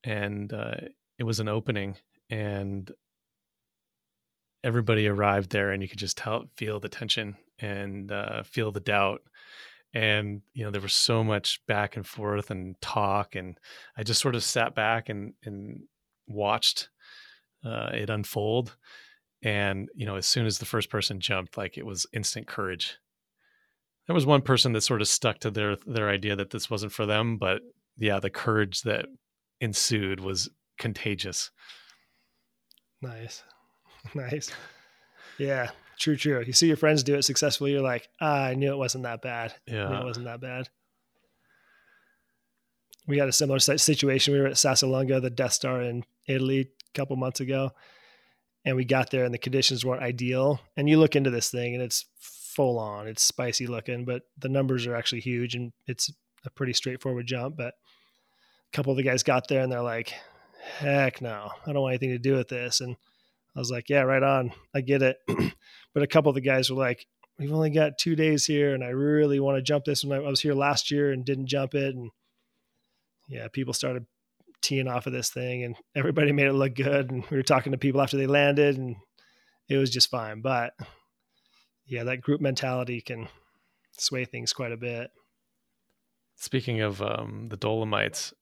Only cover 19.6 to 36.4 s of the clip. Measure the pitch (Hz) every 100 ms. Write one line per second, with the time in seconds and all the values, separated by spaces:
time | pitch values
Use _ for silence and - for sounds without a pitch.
19.6 | 101 98 101 - 107 98 90 - 113 101
20.6 | - 113 - 107 98 98 - 98 92 -
21.6 | 95 - 110 95 - 113 98 - 110 -
22.6 | 98 90 - - _ _ _ _ _ _
23.6 | _ _ _ _ - 170 139 143 135 127
24.6 | 131 110 - 117 104 - 120 104 - 104
25.6 | 104 101 - 110 104 101 104 101 98 113
26.6 | - 110 104 - 107 107 117 113 95 95
27.6 | - _ _ - 107 98 95 - - 107
28.6 | 101 98 117 110 - 262 _ _ _ _
29.6 | 117 101 - 110 98 95 95 92 - _
30.6 | _ - 117 104 - 98 98 90 - _
31.6 | - - - _ _ _ _ _ _ _
32.6 | _ _ _ _ 131 113 113 - - _
33.6 | _ _ _ - - 151 123 151 - -
34.6 | - - _ _ _ _ - - 139 135
35.6 | 120 - _ - - 147 151 135